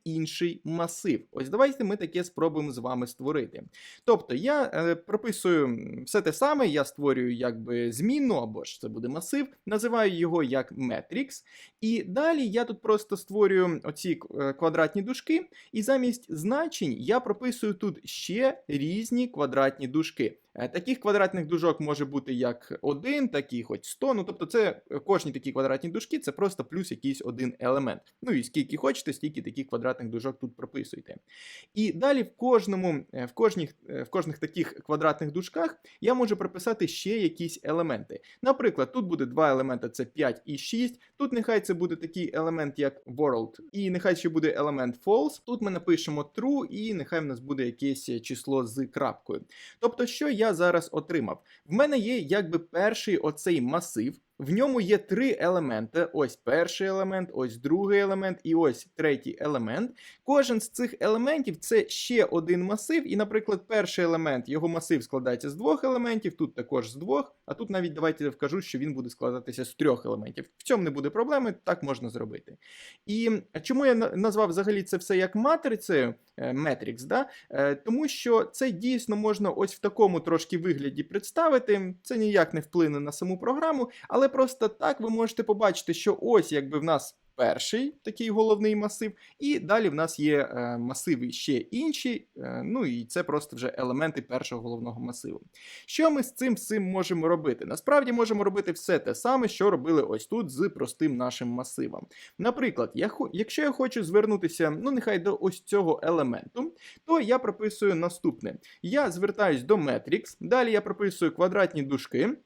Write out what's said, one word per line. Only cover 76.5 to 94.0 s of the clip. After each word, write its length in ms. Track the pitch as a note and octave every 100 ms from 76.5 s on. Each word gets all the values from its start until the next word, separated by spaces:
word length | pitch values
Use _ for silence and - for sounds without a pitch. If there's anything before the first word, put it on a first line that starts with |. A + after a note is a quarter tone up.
Matrix, 540 | C3 D#3 B2+ A2+ A#2 C3+
да? 220 | A3+ C#4 - -
Е, 240 | C#3 C#3+
тому 340 | C#3+ A3+ A#3+ D4+
що 360 | - A#3+ A3+
це 260 | - - C4
дійсно 460 | E3+ A#3+ B3 A#3 G#3
можна 340 | G#3+ G#3 G3+
ось 240 | - F#3+
в 40 | -
такому 420 | G3+ G3+ G3+ E3+
трошки 380 | E3 D#3+ - E3+
вигляді 440 | F3+ C#3 C#3 D3
представити. 920 | D3 G3+ - - E4 C4 B3+ G3+ F#3 F3+
Це 140 | - A#3+
ніяк 380 | G#3+ G3 D#3+
не 60 | D#3+
вплине 400 | - F3 D#3 C#3+
на 120 | D3
саму 260 | - F3+ F#3
програму, 520 | - C#4 D#4+ C#4+ A#3+ - -
але 200 | B3 C4+
просто 340 | C4+ C4 - A3
так 320 | - - C#4
ви 100 | G#3+
можете 320 | A3 A3+ -
побачити, 520 | A3 G#3 G#3 F3 -
що 240 | E3 G#3 -
ось 320 | A#3 A3 D#3+
якби 260 | D3 C3+ D3
в 60 |
нас 320 | D#3+ D3 - - _ -
перший 580 | A#2+ - - A3 C#4 -
такий 280 | - G#3+ A3+
головний 460 | G#3+ A3 G#3 G#3+ G#3+
масив, 360 | G#3 - G#3+ - - -
і 200 | C#4+ -
далі 300 | E3 A3 G3
в 60 |
нас 240 | D3 E3 -
є, 200 | D3 C#3+
е, 400 | - B2 A#2+ A#2+
масиви 520 | A#2+ C3 F#3 C3 B2
ще 220 | - -
інші, 760 | B2+ - A#3 D#4 D4 B3+ A#3 - -
е, 260 | B2+ B2
ну 220 | C3+ B3 E3
і 180 | A#2+
це 180 | A2+ F3+
просто 340 | F3 D3 D3 A#2+
вже 180 | B2+ -
елементи 440 | B2+ C3